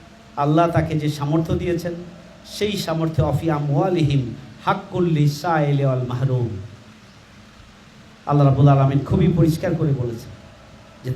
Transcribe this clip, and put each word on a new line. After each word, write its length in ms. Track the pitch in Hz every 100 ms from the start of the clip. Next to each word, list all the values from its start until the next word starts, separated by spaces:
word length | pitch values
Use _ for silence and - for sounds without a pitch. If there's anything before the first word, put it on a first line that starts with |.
| - - - -
আল্লাহ 340 | 143 156 170
তাকে 280 | 165 160 156
যে 100 | 151
সামর্থ্য 460 | 147 143 165 165 180
দিয়েছেন, 380 | 180 170 170 170 - - - - -
সেই 320 | - 208 196
সামর্থ্যে 460 | 165 160 160 156
অফি 260 | 151 139 160
আমওয়ালিহিম 840 | 147 147 143 190 175 147 135 120 - - - 180
হাক্কুল 400 | 196 - 180 175
লিসাইলি 800 | 156 147 - 180 160 147 139 139
ওয়াল 200 | 127 120
মাহরুম। 420 | 120 131 127 113 98 - - - - - - - - - - - - - - - - -
আল্লাহ 220 | 147 139
রাব্বুল 200 | 131 143
আলামিন 320 | 139 135 143
খুবই 340 | - 185 165 -
পরিষ্কার 400 | 165 - 185 165
করে 180 | 151 127
বলেছেন 340 | 120 110 - - - - - - - -
যে 80 | 127